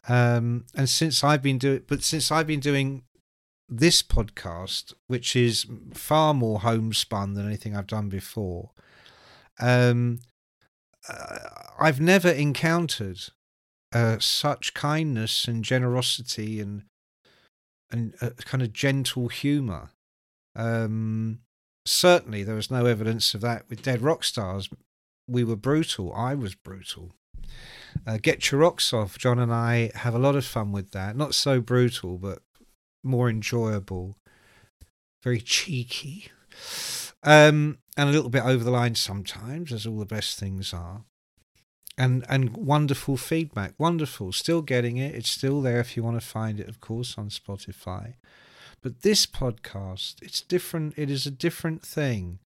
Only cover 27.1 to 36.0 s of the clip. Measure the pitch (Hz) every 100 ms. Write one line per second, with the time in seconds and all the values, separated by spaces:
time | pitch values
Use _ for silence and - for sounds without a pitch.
27.1 | - _ - - - - - - - -
28.1 | 110 147 - - 139 170 165 - 120 101
29.1 | - 127 120 120 117 117 117 113 - 123
30.1 | 117 139 143 127 120 104 101 95 98 98
31.1 | 113 147 - 143 131 113 123 123 120 90
32.1 | 90 95 90 _ _ _ _ _ _ 131
33.1 | 123 123 110 107 120 113 104 95 92 92
34.1 | 101 _ _ _ _ _ _ - _ _
35.1 | _ 127 120 - - - 135 120 -